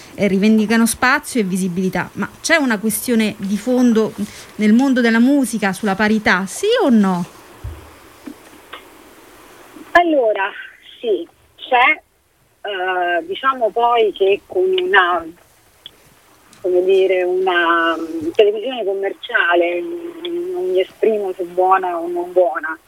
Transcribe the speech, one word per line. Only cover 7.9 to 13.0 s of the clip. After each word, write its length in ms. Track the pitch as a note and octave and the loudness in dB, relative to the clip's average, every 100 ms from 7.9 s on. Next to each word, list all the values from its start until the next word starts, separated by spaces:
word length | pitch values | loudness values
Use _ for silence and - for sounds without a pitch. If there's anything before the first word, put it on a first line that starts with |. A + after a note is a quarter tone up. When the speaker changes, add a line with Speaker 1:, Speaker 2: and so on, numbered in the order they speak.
| - - - - - - - - - - - - - - - - - - - D#4 | -20 -20 -20 -20 -20 -20 -20 -20 -20 -20 -20 -20 -20 -20 -20 -20 -20 -20 -20 0
Speaker 2:
Allora, 580 | E4+ F4 D4+ A3+ G3+ G3 - - - - - | 2 4 2 2 0 -4 -8 -18 -20 -20 -10
sì, 260 | A#3+ F3+ E3+ _ _ - | -4 -4 -4 _ _ -20
c'è, 440 | - A#3+ C#4 D#4 - _ _ _ _ _ | -2 2 2 0 -8 _ _ _ _ _
eh, 640 | G#3 G3 F#3 F3+ | -10 -6 -4 -2